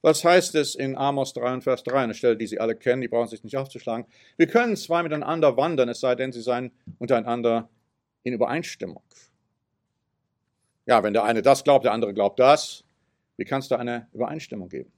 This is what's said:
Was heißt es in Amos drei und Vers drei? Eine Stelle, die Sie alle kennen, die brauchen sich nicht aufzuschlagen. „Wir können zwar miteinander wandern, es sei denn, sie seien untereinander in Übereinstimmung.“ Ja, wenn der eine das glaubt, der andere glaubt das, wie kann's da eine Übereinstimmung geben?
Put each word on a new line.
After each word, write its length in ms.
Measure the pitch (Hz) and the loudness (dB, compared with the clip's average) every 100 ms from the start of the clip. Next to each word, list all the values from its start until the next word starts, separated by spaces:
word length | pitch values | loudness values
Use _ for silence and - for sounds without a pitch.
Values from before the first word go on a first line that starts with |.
Was 220 | 156 156 | 2 2
heißt 300 | 170 180 180 156 | 4 4 4 -2
es 200 | 139 - | -2 -4
in 200 | 135 131 | -6 -2
Amos 380 | 139 143 127 | -2 -2 -4
drei 200 | - 120 | -4 -4
und 100 | 127 | -4
Vers 200 | 127 123 | -2 -4
drei? 200 | - 135 | -2 -2
Eine 100 | 120 | -2
Stelle, 240 | 107 123 113 | 0 0 0
die 100 | 107 | -4
Sie 120 | 107 | -4
alle 160 | 113 113 | -4 -2
kennen, 260 | 131 127 | -2 -2
die 60 | 120 | -2
brauchen 200 | 117 117 | -4 -4
sich 160 | 113 | -8
nicht 140 | 110 - | -10 -8
aufzuschlagen. 480 | 135 - - 113 117 _ _ - | -8 -10 -8 -8 -8 _ _ 0
„Wir 100 | - | 2
können 300 | 233 240 208 | 2 0 -4
zwar 240 | - 170 | -2 -2
miteinander 560 | 170 151 - 165 151 120 | -2 -4 -4 2 2 2
wandern, 320 | 156 156 120 | 0 0 -2
es 100 | 117 | 0
sei 140 | 131 | -2
denn, 180 | 123 131 | -2 -4
sie 100 | 120 | -6
seien 300 | 113 123 127 _ - - | -4 -4 -4 _ -20 -14
untereinander 680 | 117 123 117 120 117 117 113 _ _ _ _ _ | 0 0 0 -2 0 0 -4 _ _ _ _ _
in 100 | 123 | -8
Übereinstimmung.“ 680 | 120 117 151 165 - 90 73 _ _ _ _ _ _ _ _ _ _ _ _ _ _ _ _ _ _ - | -2 -2 -2 -8 -12 -14 -14 _ _ _ _ _ _ _ _ _ _ _ _ _ _ _ _ _ _ 2
Ja, 160 | 117 | 4
wenn 100 | 104 | 4
der 100 | 104 | 0
eine 180 | 104 113 | 2 2
das 220 | 131 139 | 4 4
glaubt, 220 | - 139 120 | 6 4 4
der 60 | |
andere 220 | 110 110 | 0 -2
glaubt 260 | 98 101 - | 0 0 4
das, 440 | 127 151 - - _ _ _ _ _ - | 6 6 2 -14 _ _ _ _ _ -12
wie 80 | 98 | -6
kann's 220 | 139 135 | -6 -2
da 100 | 123 | -4
eine 300 | 120 120 117 | -2 -8 -10
Übereinstimmung 540 | 110 120 156 - 107 90 | -8 -6 -6 -12 -14 -12
geben? 240 | 65 - | -14 -16